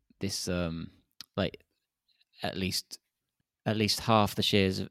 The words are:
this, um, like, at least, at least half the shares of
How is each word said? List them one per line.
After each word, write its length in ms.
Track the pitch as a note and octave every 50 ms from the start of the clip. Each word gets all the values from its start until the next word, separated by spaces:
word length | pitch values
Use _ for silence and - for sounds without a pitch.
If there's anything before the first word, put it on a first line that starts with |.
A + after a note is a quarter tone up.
| _ _ _ -
this, 300 | - G2 - - - -
um, 420 | F2+ F2+ F2 E2+ E2 E2 E2 - - _ _ _ _ - - _ _
like, 260 | - F#2+ - - - _ _ _ _ _ _ _ _ _ _ _ _ _ _ _ - -
at 140 | G2 -
least, 420 | F2+ F#2+ F#2 - - - - - - _ _ _ _ _ _ _ _ _ _ _ _ -
at 100 | A2 G#2+
least 240 | G#2+ A2 G2+ - -
half 340 | - - A2+ A2 G#2 G2 -
the 80 | - G#2
shares 380 | - - G#2 G2 F#2+ F#2+ G2
of 80 | G2 -